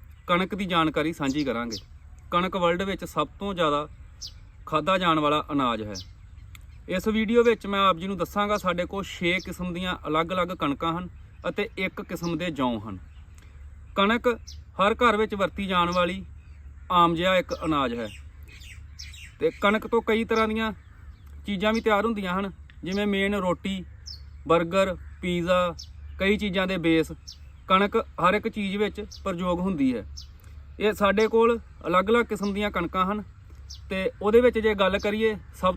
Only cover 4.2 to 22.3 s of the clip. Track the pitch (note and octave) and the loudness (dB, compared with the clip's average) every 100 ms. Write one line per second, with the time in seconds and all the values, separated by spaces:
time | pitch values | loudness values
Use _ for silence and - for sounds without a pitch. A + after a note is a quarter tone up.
4.2 | - - - - - D#3 D#3 F#3+ F3+ D#3 | -16 -16 -20 -20 -4 -2 2 2 4 4
5.2 | D3 D3+ C#3+ D3 B2+ A2+ G#2 F#2+ F2+ - | 4 2 0 0 0 0 -4 -10 -12 -18
6.2 | - - - - - - - F#3 G#3+ A3 | -20 -20 -18 -18 -18 -18 -6 -4 0 0
7.2 | A3 A#3 A#3 A3 G3 G3+ G3 E3 F#3+ F#3 | 4 6 6 4 0 4 4 4 -2 -4
8.2 | E3 G3+ G#3 G#3 F#3 F3 F3 G3 F3+ - | -2 0 0 0 0 -2 -2 -4 -8 -2
9.2 | F3 F3+ F#3 E3+ F3+ F3 F#3 F3+ - D#3 | 0 0 -2 -6 -6 -4 -4 -6 -2 0
10.2 | E3+ F#3 F3 F3+ D3 C3+ E3 E3 F3+ - | 0 0 -2 -2 -2 -2 -2 -4 -6 -12
11.2 | - - F3 F3 G#3 - F#3 - G3+ E3+ | -20 -8 -6 -4 -4 -4 -6 -6 -10 -6
12.2 | E3+ D#3+ F3 C#3+ B2+ A2+ G#2+ F#2+ - - | -4 -4 -4 -2 -2 -2 -6 -12 -14 -20
13.2 | - - - - - - - - G3 A#3 | -20 -20 -20 -20 -18 -18 -8 0 2 2
14.2 | B3 A#3 - - - - G3 A3 B3 G#3 | 0 -2 -6 -18 -14 0 2 4 4 4
15.2 | G#3+ G3+ F3+ - G3 F3+ F3 F3+ F3 F#3+ | 0 0 -2 -2 -2 2 2 2 0 -2
16.2 | F#3 - - - - - - F3+ E3+ E3 | -10 -16 -20 -20 -20 -20 0 6 6 6
17.2 | F3+ F#3 F3 E3+ D#3+ D3+ C3 A#2 A2 - | 4 4 2 -4 0 2 0 -2 -6 -8
18.2 | - - - - - - - - - - | -16 -18 -20 -18 -18 -16 -18 -16 -16 -16
19.2 | - - D#3+ - G3+ G#3+ A3 A#3 A3+ A3 | -18 -2 -2 2 2 2 2 0 2 0
20.2 | A3+ A3+ A3 A3 A3 - - - - - | 2 2 2 0 -4 -6 -14 -20 -20 -18
21.2 | - - - G3 G#3 A3+ A3 G#3 A3 G#3 | -18 -14 -6 -2 0 2 2 2 2 -2
22.2 | F#3+ | -2